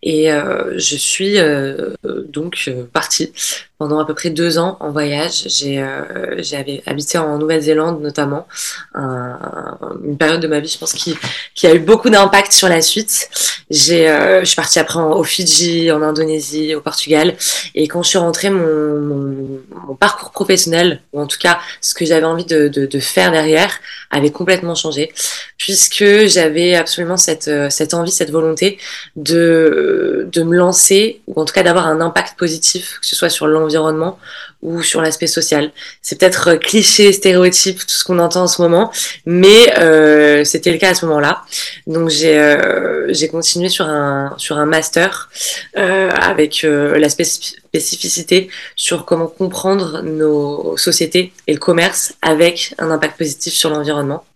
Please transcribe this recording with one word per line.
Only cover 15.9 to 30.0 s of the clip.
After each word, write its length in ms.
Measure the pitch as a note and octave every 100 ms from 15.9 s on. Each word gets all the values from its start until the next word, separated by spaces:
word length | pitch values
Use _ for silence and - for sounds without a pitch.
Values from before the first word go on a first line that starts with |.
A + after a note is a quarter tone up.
en 100 | D3+
Indonésie, 720 | D#3 D#3 D#3+ D#3 C#3 D3+ D#3
au 80 | D3+
Portugal. 520 | D3+ - - D#3 E3+ - - - -
Et 140 | - D3+
quand 140 | E3+
je 80 | E3+
suis 80 | F#3+
rentrée, 320 | E3+ E3 G3
mon, 500 | F#3+ E3 D#3 D3+ D3
mon, 600 | D3 C#3+ C#3 C3+ C3+ C3+ C3 - -
mon 80 |
parcours 360 | C3+ G3+ - -
professionnel, 680 | - - F3+ E3+ E3 F3+ D3+ _
ou 60 | C#3+
en 60 | C#3+
tout 120 | -
cas 200 | F3 F3 - -
ce 140 | -
que 100 | -
j'avais 220 | E3 D#3+ D#3+
envie 180 | E3
de, 240 | E3+ D#3+ D3
de, 160 | C#3+
de 140 | C#3 C#3
faire 340 | - - F3+
derrière, 400 | D#3+ D#3 D#3 G3+ - - - -
avait 200 | C#3+ D3
complètement 440 | D3 F3+ F3+ F3
changé, 360 | E3 D#3+ C#3+ D#3 - - - - _
puisque 680 | - G3 - - G#3 G#3 G#3+
j'avais 480 | F3 D#3+ D3+ F3
absolument 420 | F3 E3 - E3+ F3+
cette, 320 | - D#3 -
euh, 220 | D3 C#3+
cette 240 | - D#3
envie, 160 | E3+ E3+
cette 200 | - D#3
volonté 460 | D#3 D#3+ D#3+ F#3+ G3+ - - - -
de, 1120 | D3+ E3+ E3+ E3 D#3+ D#3 D3+ D#3